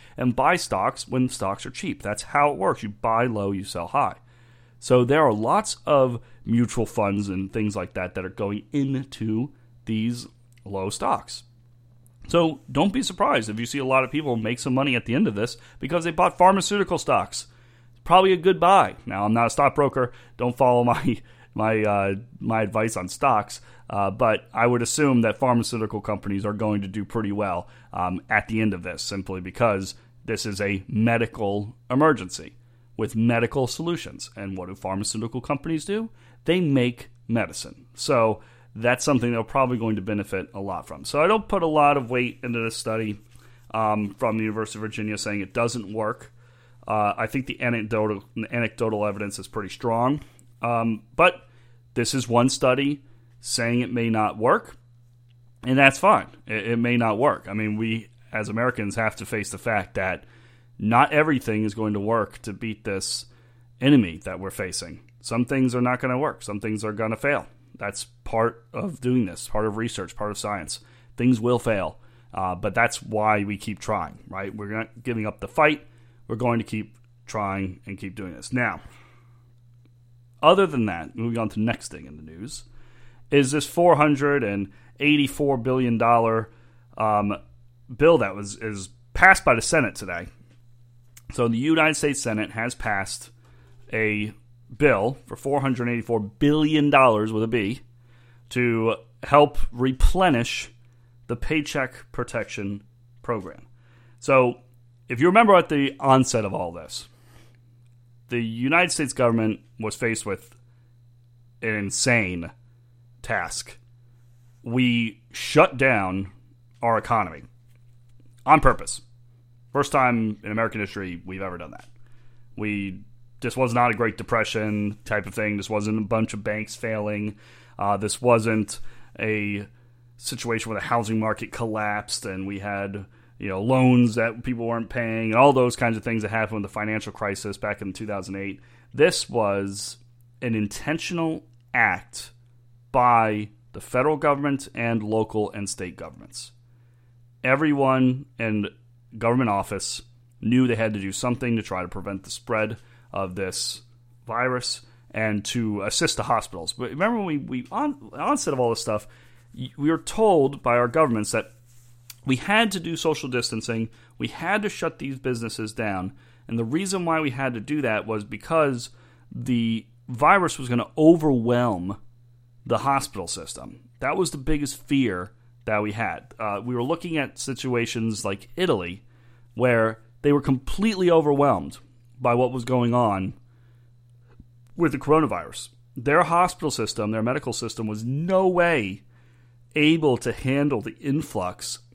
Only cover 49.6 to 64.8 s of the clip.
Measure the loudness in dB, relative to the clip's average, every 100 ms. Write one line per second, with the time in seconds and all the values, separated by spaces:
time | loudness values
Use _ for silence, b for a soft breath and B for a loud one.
49.6 | -10 -6 -2 0 0 0 b b -20 _
50.6 | -2 0 0 -2 -6 4 4 4 -10 b
51.6 | b b b -4 -2 -2 2 4 4 4
52.6 | 2 2 0 -2 b b b b -8 -4
53.6 | 0 0 0 -2 0 2 0 0 2 2
54.6 | 0 -18 _ -20 _ _ _ _ -20 -10
55.6 | 0 6 6 6 4 4 2 -12 -8 -6
56.6 | -2 0 2 2 2 2 0 0 -6 -4
57.6 | -4 -2 -4 -4 -8 _ -10 -6 -4 -2
58.6 | -2 -2 -6 -2 -4 -4 -6 -6 -6 -6
59.6 | -2 -2 -2 -4 -4 -4 -10 b b b
60.6 | b -6 2 4 4 4 2 0 0 -2
61.6 | -2 -2 -4 -2 0 0 -2 -8 -14 -10
62.6 | -10 -8 -6 -6 -6 -8 -10 b b b
63.6 | b -10 2 2 2 -6 -12 -10 -10 -8
64.6 | -8 -8